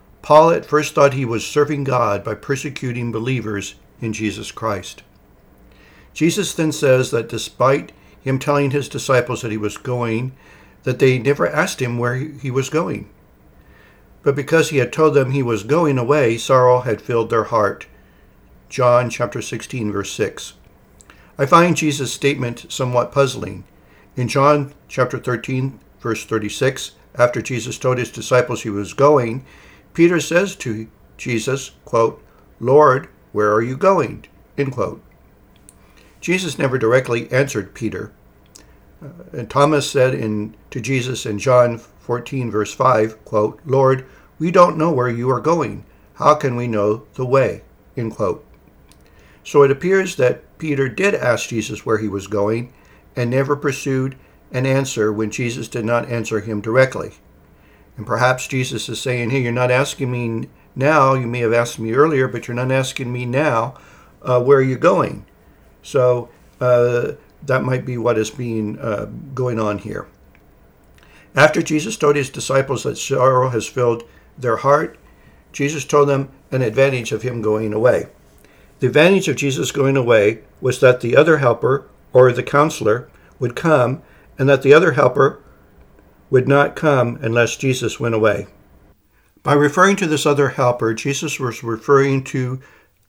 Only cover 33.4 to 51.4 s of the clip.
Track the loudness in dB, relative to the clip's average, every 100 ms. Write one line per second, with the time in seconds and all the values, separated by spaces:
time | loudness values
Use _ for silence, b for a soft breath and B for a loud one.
33.4 | 2 2 0 0 2 2 0 -6 -18 _
34.4 | _ -6 -6 -4 -6 -8 -18 _ _ _
35.4 | _ _ _ -20 b b b b -4 -4
36.4 | -4 -4 -2 0 2 2 2 -4 -2 -2
37.4 | -2 -4 -8 -8 -8 -8 -12 -16 _ _
38.4 | _ -20 B B B -20 -20 -20 -16 -12
39.4 | -4 2 2 2 0 2 2 0 -4 -4
40.4 | -6 -12 -14 -10 -4 -4 -4 -6 -8 -4
41.4 | 2 4 4 0 -12 _ -8 -8 -6 -6
42.4 | -4 -4 -4 0 2 2 0 -4 -6 -2
43.4 | -2 -4 -2 2 2 2 -4 B B B
44.4 | 2 6 6 4 0 0 -2 -2 -2 -2
45.4 | 0 0 -2 -8 -16 b b -2 2 2
46.4 | 0 -4 -4 0 0 -2 -6 -10 0 2
47.4 | 2 -2 -14 _ _ -8 -8 -4 -4 -6
48.4 | -12 -20 _ _ _ b b b b b
49.4 | 0 4 4 4 0 0 0 0 0 0
50.4 | -10 -12 -6 -2 -2 -2 -2 0 0 0